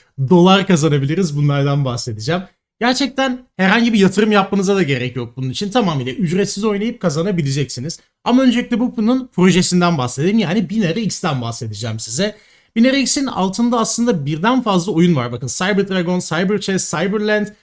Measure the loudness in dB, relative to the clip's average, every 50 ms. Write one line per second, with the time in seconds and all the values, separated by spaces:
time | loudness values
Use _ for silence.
0 | _ _ _ -4 0 4 4 6 6 6 6 4 4 2 2 2 2 2 2 2
1 | 0 0 0 0 -2 -2 0 0 0 2 2 2 0 0 0 0 0 -2 -4 -6
2 | -6 -8 -8 -6 -4 -4 -4 -4 -4 -8 _ _ _ _ _ -2 0 0 0 0
3 | -2 -2 -2 -2 -2 -2 -2 -6 -10 _ _ 0 2 2 4 4 2 4 4 4
4 | 4 4 4 4 2 4 4 2 2 2 0 0 0 2 2 2 2 0 0 -2
5 | -2 -4 -6 -6 -8 -8 -8 -8 -8 -6 -6 -6 -6 -2 0 0 0 0 0 -2
6 | -4 -4 -4 -2 -2 0 0 0 0 -2 -2 -2 -2 -2 -2 -2 -2 -4 -4 -4
7 | -4 -2 -2 -2 -2 -2 -2 -2 -2 -2 -2 -2 -4 -4 -6 -8 -10 -10 -10 -12
8 | _ _ _ _ -2 2 2 4 4 2 0 -2 -2 -2 -2 -2 -2 -2 -2 -2
9 | 0 0 0 0 -2 -4 _ 4 4 6 6 4 2 2 2 2 2 2 0 0
10 | -2 -4 -4 -2 -2 0 2 0 0 0 0 -2 -2 -2 -2 0 0 0 0 -2
11 | -4 -4 -4 -4 -4 -4 -4 -4 -4 -6 -6 -8 -8 -8 -8 -8 -6 -6 -6 -6
12 | -6 -6 -4 -2 -4 -4 -4 -8 _ _ _ _ _ _ 0 2 4 4 4 2
13 | 0 0 0 -2 -2 -2 -2 -2 -2 -2 0 0 0 2 2 0 0 0 0 0
14 | 0 0 0 0 -2 -4 -4 -2 0 0 0 2 2 2 0 0 0 0 2 2
15 | 4 4 4 2 0 -4 -6 -6 -6 -6 -6 -4 -2 -2 0 0 0 0 -2 -2
16 | -2 -2 -2 -2 -4 -4 -2 -2 0 0 -2 -2 -2 -2 -2 -2 -2 -4 -4 -2
17 | -2 -2 -2 -2 0 0 0 0 -2 -4 -8 _